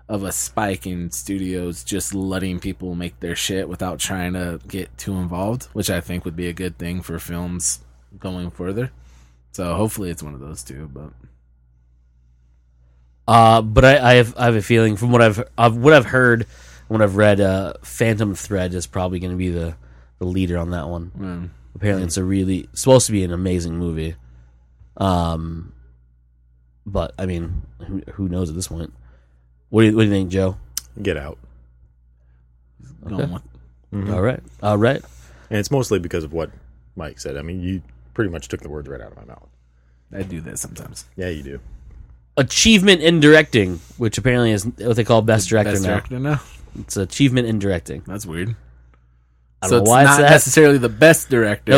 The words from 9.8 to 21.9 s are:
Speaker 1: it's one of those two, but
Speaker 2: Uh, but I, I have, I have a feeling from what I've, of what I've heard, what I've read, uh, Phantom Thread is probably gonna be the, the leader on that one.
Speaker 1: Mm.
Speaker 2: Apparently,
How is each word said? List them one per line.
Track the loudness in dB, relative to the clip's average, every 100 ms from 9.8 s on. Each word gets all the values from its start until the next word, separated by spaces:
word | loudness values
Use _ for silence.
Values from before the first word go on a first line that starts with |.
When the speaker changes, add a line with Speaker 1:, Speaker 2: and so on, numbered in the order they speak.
| -4 -4 -10
Speaker 1:
it's | -10
one | -12 -16
of |
those | -16 -16
two, | -16 -16 -16
but | -18 -20 -20 -20 _ _ _ _ _ _ _ _ _ _ _ _ _ _ _ _ _ _ _ 4
Speaker 2:
Uh, | 6 8 6
but | 4 6
I, | 6 6 6
I | 6
have, | 4 0
I | 0
have | 0
a |
feeling | 2 2 2 0
from | 2
what | 6
I've, | 4 4 -6 2
of | 2 4
what | 6
I've | 6 6
heard, | 2 2 2 -2 -12 -20 -20 -6
what | 0
I've | 2 4
read, | 4 4
uh, | 2 0 -4 -10
Phantom | -16 -2 -2 0 -2 -6
Thread | -6 -4 -4
is | -6 -8
probably | -6 -4 -4
gonna | -6 -4
be | -4
the, | -4 -6 -10 -20 -20 _ _
the | -6
leader | -2 -2 -4
on | -6
that | -8 -8
one. | -10 -12 -14
Speaker 1:
Mm. | -12 -12 -12 -16 -20 -6
Speaker 2:
Apparently, | -2